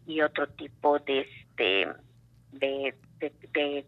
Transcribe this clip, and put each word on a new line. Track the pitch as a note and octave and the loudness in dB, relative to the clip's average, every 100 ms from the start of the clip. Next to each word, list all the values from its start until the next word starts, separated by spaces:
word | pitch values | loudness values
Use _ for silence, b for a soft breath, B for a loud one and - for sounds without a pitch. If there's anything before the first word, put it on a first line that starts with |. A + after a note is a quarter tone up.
| - | -6
y | D#3 | 0
otro | D3+ - C#3+ | 0 0 -4
tipo | - D3 - D3 D3 | -6 -14 0 4 4
de, | D3 C3+ | 2 -2
este, | - - - - G#2+ G2 F#2 - - - - _ - | -2 -10 -12 -2 2 2 0 -4 -16 -20 -20 _ -18
de, | C3+ C3+ C3+ C3+ - - - | -4 -2 0 -4 -6 -16 -10
de, | D3 - - | -10 -10 -6
de | D3+ D3 C#3+ | -2 -2 -2